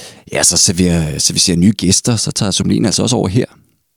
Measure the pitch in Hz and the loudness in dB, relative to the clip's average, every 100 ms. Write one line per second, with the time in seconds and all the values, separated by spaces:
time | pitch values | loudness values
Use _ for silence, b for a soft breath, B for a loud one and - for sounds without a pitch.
0 | B B - - 78 82 - 87 90 85 | B B -10 -2 -2 0 0 2 2 2
1 | 78 73 - 85 - 85 92 - 90 - | 0 -2 -2 0 0 4 4 2 0 0
2 | - 113 - - 104 - - 107 110 90 | 0 -2 -2 -4 -4 -2 0 0 0 0
3 | 104 117 101 104 - - _ _ _ | 0 0 0 -2 -2 -8 _ _ _